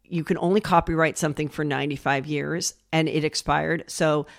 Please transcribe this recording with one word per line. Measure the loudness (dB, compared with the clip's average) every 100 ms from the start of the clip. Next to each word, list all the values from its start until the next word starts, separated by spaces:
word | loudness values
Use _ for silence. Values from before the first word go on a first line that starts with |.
you | _ -4
can | -2 0
only | 2 2
copyright | 4 2 4 2 0 0
something | -2 -2 -4
for | -4
ninety-five | -2 -2 -2 -2 0 -2 -2
years, | -4 -2 -4 -4 -8 _
and | 2 2
it | 2
expired. | 0 -2 -2 0 0 -2 -6
So | 0 2 2 -2